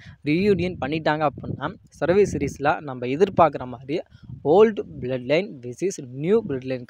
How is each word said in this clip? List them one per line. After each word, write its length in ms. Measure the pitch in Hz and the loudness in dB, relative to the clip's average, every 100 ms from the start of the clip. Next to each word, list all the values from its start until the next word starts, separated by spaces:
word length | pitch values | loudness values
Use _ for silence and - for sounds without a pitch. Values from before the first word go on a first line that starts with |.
| - - | -20 -8
ரீயூனியன் 540 | 143 165 208 180 180 - 131 | -2 2 4 2 0 -4 -4
பண்ணிட்டாங்க 420 | 160 156 151 147 | -2 0 0 0
அப்படின்னா, 480 | - 123 127 147 220 _ - 151 | -2 -10 -6 -8 -10 _ -6 2
சர்வை 200 | 196 196 | 4 4
சீரிஸ்ல 500 | 147 139 - 139 185 | 2 -4 -2 0 0
நம்ம 240 | 151 127 123 | -4 -6 -2
எதிர்பார்க்குற 600 | 143 196 190 156 139 127 | 0 2 6 4 4 -10
மாதிரி 360 | 123 135 170 - - - - | -12 -6 -8 -8 -18 -18 -6
ஓல்டு 360 | 139 185 226 214 202 147 | 4 6 6 4 -8 -8
பிளட் 260 | 127 131 123 | -6 -4 0
லைன் 340 | 156 202 143 | 0 0 -10
வெர்சஸ் 480 | 123 120 185 175 131 | -14 -6 -6 -6 -12
நியூ 360 | 127 160 226 208 | -6 0 2 0
பிளட் 360 | 131 131 131 | -6 -4 -8